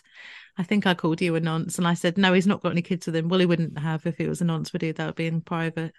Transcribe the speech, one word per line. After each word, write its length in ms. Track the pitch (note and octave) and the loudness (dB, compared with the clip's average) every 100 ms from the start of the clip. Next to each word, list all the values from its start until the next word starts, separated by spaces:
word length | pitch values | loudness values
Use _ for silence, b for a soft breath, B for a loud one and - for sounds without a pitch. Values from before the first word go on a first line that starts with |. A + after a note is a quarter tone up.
| - B B B B - | -20 B B B B -6
I 60 | |
think 220 | F3 G#3 G3 | 0 2 2
I 80 | |
called 280 | F3+ E3+ D#3+ | 2 0 0
you 140 | F3 D#3+ | 0 0
a 40 | |
nonce 400 | E3 D#3+ F3 - | 0 -2 -4 0
and 80 | F3 | 0
I 80 | E3+ | 2
said, 240 | F3 E3+ | 0 2
"No, 140 | F#3+ | 4
he's 120 | F#3 F#3 | 6 4
not 160 | G3+ | 2
got 100 | F3 | 0
any 120 | E3 | -2
kids 240 | F3 F3+ - | -2 -4 -2
with 80 | D#3+ | -2
him. 140 | E3 | 0
Well, 100 | F#3 | 2
he 80 | F3+ | 4
wouldn't 320 | E3 E3 - | 2 0 -2
have 260 | D#3 D#3+ F3 | -4 -2 -4
if 100 | D#3+ | -4
he 100 | D#3+ | -4
was 140 | D#3 | -2
a 40 | F3 | -2
nonce, 260 | D#3+ D#3 | -2 -4
would 100 | F3 | -4
he? 80 | E3 | -4
That 160 | D#3 D#3 | -4 -6
would 80 | E3 | -4
be 100 | E3 | -4
in 160 | E3 | -4
private." 500 | - E3+ D#3+ D#3+ D#3+ | -4 -4 -4 -4 -8